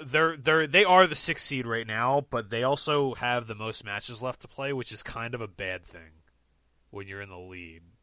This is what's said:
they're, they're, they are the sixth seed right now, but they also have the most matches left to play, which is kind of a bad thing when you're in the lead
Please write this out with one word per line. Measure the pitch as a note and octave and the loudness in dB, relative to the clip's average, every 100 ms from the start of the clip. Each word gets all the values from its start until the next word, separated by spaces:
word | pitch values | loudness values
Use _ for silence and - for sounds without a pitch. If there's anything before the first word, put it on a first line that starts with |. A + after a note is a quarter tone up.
they're, | C#3 D3+ E3 D#3 | -2 2 2 2
they're, | B2+ D#3 D#3 | 2 4 6
they | F3+ | 4
are | F#3+ F#3 F3+ | 8 8 8
the | |
sixth | D3 - - - | 4 -2 -2 -2
seed | C3 | -2
right | A#2 A2+ A2 | -4 -4 -4
now, | A2 B2 C#3+ C3 | 0 2 2 0
but | A#2+ G2+ | -4 -4
they | A#2 | -2
also | B2+ C#3 - D3 C3+ | 0 0 2 2 0
have | A2+ B2 B2 A2+ | -2 -2 -2 -4
the | |
most | G#2 A2 - | -8 -8 -8
matches | G#2 G2+ - A2+ | -8 -10 -10 -8
left | B2+ - | -8 -10
to | - | -14
play, | - C#3 | -10 -6
which | C3+ A#2 | -6 -6
is | G#2+ | -10
kind | - A#2 A#2 | -10 -10 -8
of | A#2+ | -8
a | G#2 | -10
bad | F2 F#2+ F#2 | -8 -8 -8
thing | - E2+ D#2+ D#2 _ _ _ _ _ _ _ | -12 -20 -20 _ _ _ _ _ _ _ _
when | G2+ G2 | -16 -14
you're | G2 | -14
in | G2 | -14
the | F2+ | -16
lead | F#2 F#2 E2+ E2 E2+ _ | -16 -16 -16 -20 -20 _